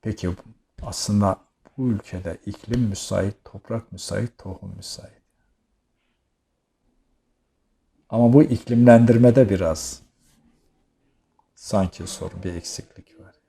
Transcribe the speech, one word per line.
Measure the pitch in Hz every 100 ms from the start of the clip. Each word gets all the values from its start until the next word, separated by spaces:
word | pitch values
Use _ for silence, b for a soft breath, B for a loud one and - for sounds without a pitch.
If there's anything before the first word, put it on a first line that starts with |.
Peki | 113 101 90 98 - - _ -
aslında | - 98 - 104 101 92 _ _ _ -
bu | 127
ülkede | 101 - - 92 82 -
iklim | 101 - 120
müsait, | 117 98 - 101 95 -
toprak | - 101 _ 110 -
müsait, | 92 - 95 117 _
tohum | 98 92 95 98
müsait. | - - - _ _ _ _ _ _ _ _ _ _ _ _ _ _ _ _ _ _ _ _ _ _ _ _ _ _ _ _ _ _
Ama | 113 117
bu | 131
iklimlendirmede | 151 117 - 120 120 117 117 117 123 120 117
biraz | 95 85 78 - - _ _ _ _ _ _ _ _ _ _ _ _ _ _ _
sanki | _ - 104 92 - 87
sorun, | - 87 90
bir | 92
eksiklik | 87 - - - - _ _
var. | - _